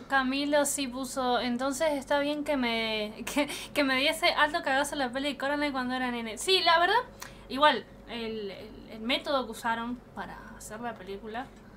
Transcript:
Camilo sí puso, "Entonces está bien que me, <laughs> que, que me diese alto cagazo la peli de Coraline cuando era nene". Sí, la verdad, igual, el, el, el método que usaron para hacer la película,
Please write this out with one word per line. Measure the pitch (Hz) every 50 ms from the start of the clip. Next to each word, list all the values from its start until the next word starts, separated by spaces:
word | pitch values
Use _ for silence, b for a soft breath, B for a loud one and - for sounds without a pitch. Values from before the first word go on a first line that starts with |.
| - -
Camilo | 277 269 262 254 269 277 294 285 294 294 285
sí | 285 - - 277 254
puso, | 240 254 269 247 - 269 254 247 247 233
"Entonces | - 254 240 240 262 277 277 - 320 311 294
está | 277 240 - 285 285
bien | 285 294 294 302 285
que | 302 294 269
me, | 254 233 226 226 226 220 220 214 208 214 220 220 233
<laughs> | - -
que, | 269 285 269 B B B B -
que | - 285
me | 269 262
diese | 262 269 311 311 311 349 339 -
alto | - 294 302 294 339 339
cagazo | 302 269 269 285 285 - 294
la | 269 240
peli | 233 269 269 294 269
de | -
Coraline | 269 277 294 294 294 294
cuando | 262 269 247 247 254
era | 254 254 247
nene". | 240 233 226 226 208 233
Sí, | - 359 381 370 339
la | 339 330 339
verdad, | 349 370 403 480 494 - B B B B B B B -
igual, | - 262 294 302 269 214 - - - - - -
el, | 214 233 226 220 220 220 208 196
el, | 180 - - 214 220 - - -
el | - 220
método | 220 233 277 330 - 320 294 269 247
que | 220 220
usaron | - - 233 226 233 233 240 247 240 - - -
para | 214 185 160 165 160 - 214 226 -
hacer | - - 214 220
la | 240 240 220
película, | - 185 185 196 202 214 214 214 233 269 - - - - - -